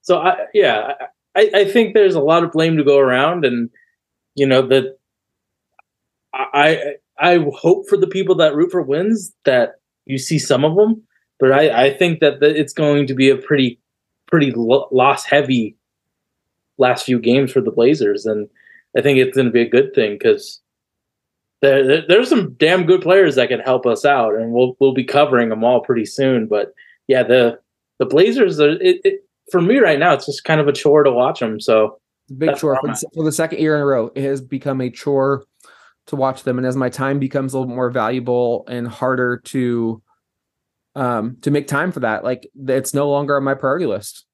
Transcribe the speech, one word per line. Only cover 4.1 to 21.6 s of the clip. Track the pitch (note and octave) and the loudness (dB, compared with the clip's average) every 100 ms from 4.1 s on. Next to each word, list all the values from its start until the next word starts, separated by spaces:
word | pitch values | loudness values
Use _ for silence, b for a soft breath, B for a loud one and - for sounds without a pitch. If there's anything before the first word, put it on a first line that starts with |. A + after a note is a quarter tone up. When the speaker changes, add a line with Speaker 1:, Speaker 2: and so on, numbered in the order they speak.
| _ _ - | _ _ -2
Speaker 1:
you | C3+ | 2
know, | C3 C3 | 2 2
that | C3+ C3 - _ _ _ _ _ _ _ _ _ _ _ _ _ | 0 0 -12 _ _ _ _ _ _ _ _ _ _ _ _ _
I, | C3+ C3 C#3+ D3+ D#3 D3 D3 _ - | -10 -4 2 2 0 -4 -12 _ -2
I, | E3 | 2
I | F3 D3 C3+ | 2 0 -2
hope | E3 G3 - | 0 0 0
for | G3+ | -2
the | F#3 | 0
people | F#3 F#3+ E3 | -2 -2 2
that | D#3 | 2
root | D3 F3+ | 2 -2
for | F3+ | -2
wins | C3+ D3 G3+ A3 F3 _ | -4 -2 -2 -4 -6 _
that | - B2+ A#2 - _ _ - | 0 0 0 -6 _ _ -10
you | C3+ | -10
see | - D#3 | -4 -4
some | - C3 | 0 0
of | D3+ F3 | 2 2
them, | G#3+ A3 _ _ _ _ | 2 0 _ _ _ _
but | C3 | 2
I, | C3+ D3+ A#2 C3+ | 4 2 2 0
I | C#3 | 2
think | F3+ D#3+ | -2 2
that, | D3+ C3+ | 0 2
that | D3 D3+ | 0 0
it's | C#3+ | -4
going | - D3+ D3 C3+ | -2 0 0 0
to | |
be | C3 C3+ | 2 2
a | C3 | 2
pretty, | - C#3+ B2+ A#2+ _ _ _ _ _ | 0 0 0 -4 _ _ _ _ _
pretty | E3+ C#3+ | 0 0
lo-, | A#2 A2+ C3+ - | -2 2 0 2
loss | B2+ C3 C3+ | 2 2 0
heavy | - C#3+ C3+ B2+ G#2+ _ _ _ _ _ _ _ _ _ _ - | 0 0 2 -2 -2 _ _ _ _ _ _ _ _ _ _ 0
last | B2+ B2 | 0 0
few | - B2 | -2 -2
games | A2+ B2+ C3 | 2 2 2
for | C3+ | -2
the | A2 | -2
Blazers, | - A#2+ D3+ G#2 G2+ | 0 2 2 -2 -2
and | A2 G#2+ G#2 b b b b B2+ | -4 -6 -8 b b b b -2
I | |
think | C3+ C3 | 0 2
it's | C3 C3 | 2 0
gonna | B2 | 0
be | A#2 | 0
a | A#2 | 2
good | A#2+ C#3 | 2 2
thing | - G#2+ G2+ | 0 -2 -2
'cause | A#2 G#2 - - _ _ _ _ _ _ _ _ _ _ | 0 0 -4 -20 _ _ _ _ _ _ _ _ _ _